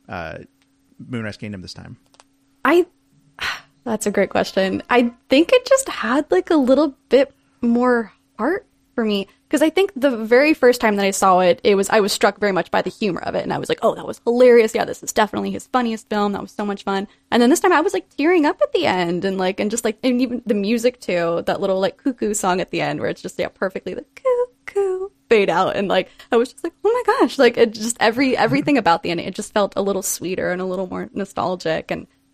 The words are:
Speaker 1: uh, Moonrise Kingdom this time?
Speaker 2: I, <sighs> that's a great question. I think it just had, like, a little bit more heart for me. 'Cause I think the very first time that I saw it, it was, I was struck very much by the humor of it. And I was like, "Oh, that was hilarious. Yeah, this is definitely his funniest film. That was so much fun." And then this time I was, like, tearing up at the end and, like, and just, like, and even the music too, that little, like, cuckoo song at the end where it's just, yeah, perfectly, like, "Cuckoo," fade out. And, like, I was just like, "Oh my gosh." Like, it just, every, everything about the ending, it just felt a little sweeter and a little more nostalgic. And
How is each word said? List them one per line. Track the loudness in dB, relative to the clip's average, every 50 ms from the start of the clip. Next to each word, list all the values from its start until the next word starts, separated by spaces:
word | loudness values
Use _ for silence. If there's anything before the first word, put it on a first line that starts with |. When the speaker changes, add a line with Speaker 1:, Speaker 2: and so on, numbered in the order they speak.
| _ -14
Speaker 1:
uh, | -12 -10 -10 -10 -12 -14 -18 -20 _ _ _ _ _ _ _ _ _
Moonrise | -20 -16 -12 -10 -8 -8 -10 -12
Kingdom | -12 -12 -12 -12 -12
this | -14 -16 -18
time? | -18 -18 -20 -20 -20 _ _ _ _ -20 _ _ _ _ _ _ _ 0
Speaker 2:
I, | 2 2 2 2 0 _ _ _ _ _ _ _ _ _ -10
<sighs> | -10 -8 -10 -10 -16 _ _ _ -8
that's | -6 -6 -4 -4
a | -2
great | 0 0 0 0
question. | 0 -2 -2 -2 -2 -2 -2 -2 -2 -4 -2 0
I | 2 2 2 2 -2 _ _ 2
think | 4 4 4 4 2
it | 2 2
just | 2 0 0 0
had, | -4 -8 -8 -4 -2 -2 -2 0 0
like, | 0 0 2 2
a | 2
little | 2 4 4 4 4 4 0 -2 _ _ 2
bit | 4 4 4 2 _ _ _ _ _ -4
more | -2 0 2 2 2 2 2 0 -2 -4 _ _ _ _ _ -4
heart | -2 -2 -2 -4 -6 _ _ _ _ _ -6
for | -4 -2
me. | -2 -2 -4 -4 _ _ _ _ -2
'Cause | 0 2
I | 2 2
think | 2 2 0 -2 -2
the | -2 0 0 0
very | 0 0 2 4 4 4 4 2
first | 4 4 4 4 4
time | 2 0 0
that | 2 0
I | -2
saw | 0 2 4 4 4 6
it, | 6 4 2 2 2
it | 2 2
was, | 2 2 2
I | 2 2
was | 2 2 0
struck | 2 0 0 0 0
very | -2 -2 0
much | -2 -2 -2
by | -2 -2
the | -2 -4
humor | -6 -4 -4 -4 -4 -4
of | -6 -6 -6
it. | -6 -4
And | -4
I | -6
was | -6 -2
like, | -4 -4 0
"Oh, | 0 0 0
that | -2 -8
was | -12 -12 -8 -4
hilarious. | 0 4 6 8 8 8 8 6 4 2
Yeah, | -2 -2
this | -4 -6 -10 -10
is | -6
definitely | 0 0 0 0 0 -6 -6 -6
his | -8 -10 -10
funniest | _ -2 -2 -2 -2 -4 -6 -8 -6
film. | -2 -2 -2 -2
That | -2 -4
was | -8 -10 -10
so | -8 -6
much | -6 -6 -8 -6
fun." | -4 -4 -4 -4 -6 _ _ _ -2
And | 2 4
then | 4 4
this | 4 2
time | 2 2 2
I | 2
was, | 0 0 -4
like, | -6 -8 _ _
tearing | -2 0 2 4 4 2
up | 2 0 0
at | -2 -2
the | 0 -2 0
end | 0 0 0 -2 -2 -2 -2 -2
and, | -4 -2
like, | -2 -2 -2 -2 -2
and | -4 -4
just, | -4 -4 -4
like, | -4 -4 -2 -2
and | -2 0 0
even | -2 -2 -4 -6 -4
the | -2 -2
music | -2 0 -2 -2 0 0 -2 -2 -2
too, | -6 -4 -2 -2 0 0 -2 -2 -2
that | -2 -4 -2
little, | -2 -2 0 0
like, | -2 -2 -4 _
cuckoo | -6 -6 -4 -2 -4 -4 -4
song | -2 -2 -2 -2 -2
at | -4 -4
the | -4 -4
end | -4 -4 -4 -4
where | -4 -6
it's | -6 -6
just, | -10 -12 -8
yeah, | -6 -6 -6
perfectly, | _ -6 -6 -6 -6 -8 -10 -10 -10
like, | -12 -14 _ _ -6 -2 -2 0 0 -2 -4 _ _ -16
"Cuckoo," | -8 -4 -2 -2 -2 -2 -4 -8 -10 _ _ _ 0
fade | 2 2 2 2
out. | 0 0 0 0 -2
And, | -2 -2 0
like, | 0 -2 -2 -4 _ -18 -6 -2
I | 0
was | 0 0 -2 -6
just | -10 -10
like, | -10 -8 _ -2
"Oh | 0 0 0 0
my | 0 2 2
gosh." | 2 0 2
Like, | 4 2 4 4
it | 4 2 2 2
just, | -6 -8 -6 -4 0
every, | 0 0 2 2 0 0 2
everything | 2 0 0 0 0 0 2 0
about | 2 2 2 0 0 0
the | -4
ending, | -6 -6 -6
it | -8 -8
just | -10 -10 -4 -2
felt | -2 0 0 -2
a | -2
little | -2 -2 -2 -2 -4
sweeter | -6 -8 -6 -6 -6 -6 -4 -4 -4
and | -4 -4
a | -6
little | -6 -6 -6 -6
more | -6 -8 -10 -10 -8 -8
nostalgic. | -8 -8 -8 -6 -4 -4 -4 -4 -4 -4 -4 -4 -4 -4 -8
And | -10 -10 -10 _ _ _ _ _